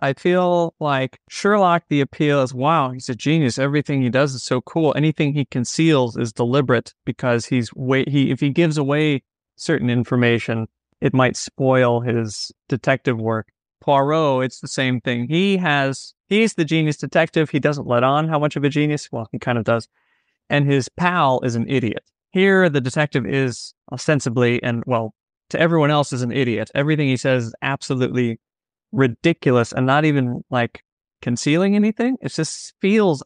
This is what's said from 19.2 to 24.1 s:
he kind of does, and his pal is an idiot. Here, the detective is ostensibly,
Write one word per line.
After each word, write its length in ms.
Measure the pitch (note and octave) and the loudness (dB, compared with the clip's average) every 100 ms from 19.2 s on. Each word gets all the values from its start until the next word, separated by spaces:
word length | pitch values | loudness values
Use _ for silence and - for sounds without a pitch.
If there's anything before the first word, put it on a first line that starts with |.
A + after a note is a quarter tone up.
| A2 | -10
he 80 | A#2+ | -8
kind 180 | C3 A#2+ | -4 -2
of 60 | |
does, 240 | A2 A#2 - _ _ _ _ _ - | 0 -2 -4 _ _ _ _ _ -4
and 200 | C#3+ C#3+ | 0 2
his 200 | C#3 B2 | 2 0
pal 500 | - F3 F3+ C#3 B2+ | -2 -2 2 2 2
is 140 | B2+ A#2 | 0 -2
an 120 | A#2 | -2
idiot. 340 | C3+ - - - _ _ | -2 -2 -6 -12 _ _
Here, 380 | F#3 G3 F#3+ F3+ | 2 4 4 2
the 120 | C#3+ | 0
detective 440 | B2+ D#3 D3 C#3 A2+ | -2 -2 -2 -2 -2
is 480 | C3+ C3 - - - - | -2 -2 -4 -14 -20 -14
ostensibly, 680 | B2+ - | -6 0